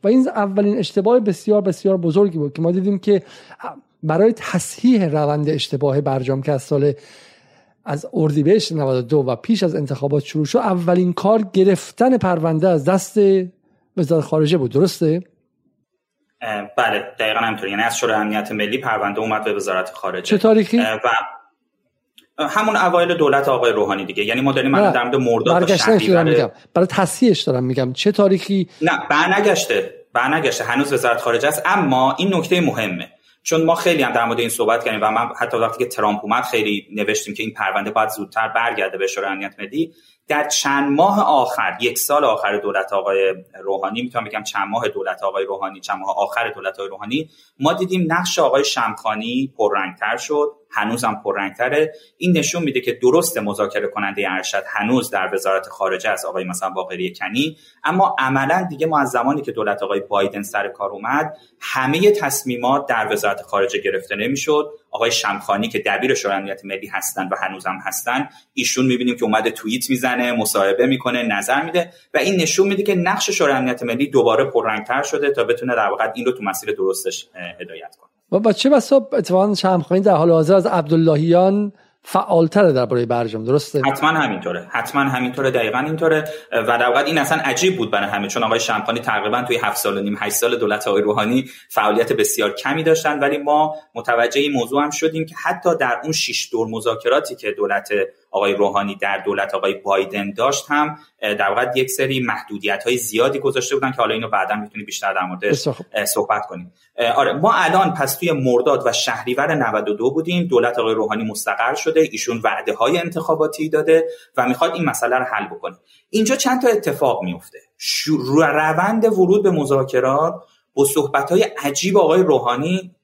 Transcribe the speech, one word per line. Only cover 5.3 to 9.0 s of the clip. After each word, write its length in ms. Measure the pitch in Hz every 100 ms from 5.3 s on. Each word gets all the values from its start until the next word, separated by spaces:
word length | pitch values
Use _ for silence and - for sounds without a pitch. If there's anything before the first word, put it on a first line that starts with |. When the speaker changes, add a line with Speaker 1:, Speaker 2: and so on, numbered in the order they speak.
| 147 147
Speaker 1:
اشتباه 520 | 151 - 139 143 135
برجام 420 | 143 131 131 135
که 100 | 131
از 100 | 139
سال، 300 | - 147 143 135 - - - _ _ _ _ _
از 220 | - 143 -
اردیبهشت 600 | - 156 147 143 208 -
نود 240 | 160 135
و 60 | 127